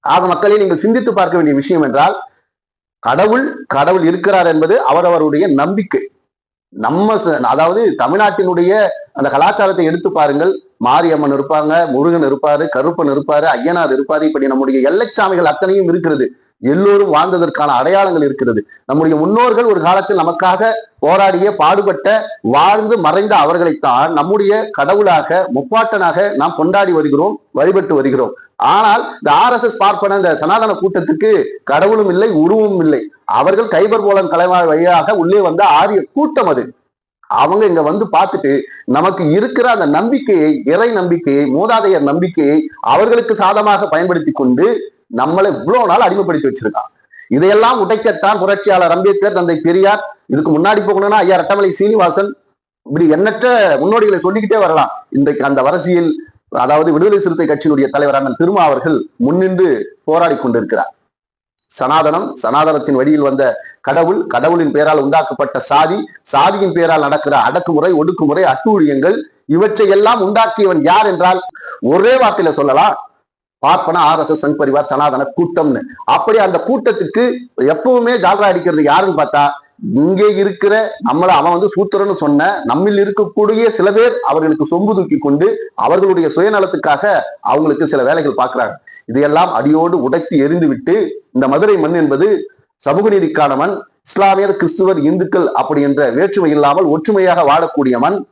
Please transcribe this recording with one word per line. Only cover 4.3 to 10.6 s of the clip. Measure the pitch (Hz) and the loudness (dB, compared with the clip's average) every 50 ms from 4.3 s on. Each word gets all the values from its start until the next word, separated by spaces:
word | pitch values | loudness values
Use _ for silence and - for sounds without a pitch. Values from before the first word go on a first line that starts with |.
| 196 185 175 170 | 2 2 2 2
என்பது | 160 156 160 160 208 254 - | 2 2 2 2 2 0 2
அவரவருடைய | - 143 170 175 175 175 165 156 151 147 151 170 147 139 | 2 0 2 2 2 2 2 2 0 0 0 0 2 2
நம்பிக்கை. | 139 147 170 196 214 196 - - 135 403 - _ _ _ _ _ _ _ _ _ _ _ _ - | 0 0 0 -2 -4 -4 -2 -4 -6 -6 -6 _ _ _ _ _ _ _ _ _ _ _ _ -12
நம்ம | - 107 113 151 175 202 220 220 | -6 -4 -2 0 0 0 0 0
ச-, | 202 - 170 156 123 | 0 0 -2 -2 0
அதாவது | 123 113 123 143 160 170 185 220 233 196 143 | 0 0 2 2 2 0 2 2 0 0 0
தமிழ்நாட்டினுடைய | - 123 131 165 202 214 208 - 208 190 180 180 170 175 180 202 214 208 - - - - _ _ | 0 -2 -2 0 2 0 0 0 0 -2 -2 0 0 2 2 2 2 0 0 -2 -8 -16 _ _
அந்த | 139 139 139 | -4 -4 -2
கலாச்சாரத்தை | 135 139 156 196 214 208 202 190 185 180 170 | 0 2 2 2 2 0 0 0 0 0 0
எடுத்து | 156 170 175 - 190 | 0 -2 -2 -4 -4
பாருங்கள். | - 160 151 143 139 143 165 190 190 - | 0 0 0 0 0 0 0 -2 -2 -4